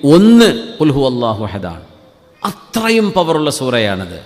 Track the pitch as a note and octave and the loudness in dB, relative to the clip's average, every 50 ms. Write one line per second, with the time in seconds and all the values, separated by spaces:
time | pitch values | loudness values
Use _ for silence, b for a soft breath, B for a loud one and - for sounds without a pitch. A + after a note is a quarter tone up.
0 | - C#3 D#3 F3+ G3+ A3 A#3 A#3 A#3 G3 C3 A#2 - - - - D#3 D#3 C3 C#3+ | 4 6 6 6 6 6 6 6 6 4 2 -4 -10 -14 -6 -2 -2 0 0 0
1 | C3+ C3 B2 A#2+ A#2+ A2+ A2 G#2 G#2+ G2 F#2 G2+ F2+ F2 E2+ D#2+ D#2 _ _ _ | -2 -2 -2 -2 -4 -4 -4 -4 -8 -8 -8 -10 -10 -10 -12 -14 -20 _ _ _
2 | _ _ _ _ _ _ _ _ - G3+ F3+ - - _ - A3+ A3 A3+ A3+ A3+ | _ _ _ _ _ _ _ _ -10 -10 -10 -10 -20 _ -8 -6 -2 0 0 0
3 | G#3+ G3+ - F#3+ F3 D#3+ E3 D#3 D3+ D3 C#3 - C3 B2+ A#2+ A#2 A2 G2+ G2 F#2 | 0 0 0 -2 -2 -2 -2 -4 -4 -4 -4 -4 -4 -2 -2 -2 -2 -2 -4 -6
4 | F#2+ E2+ F2 D#2 C2+ | -8 -12 -14 -18 -20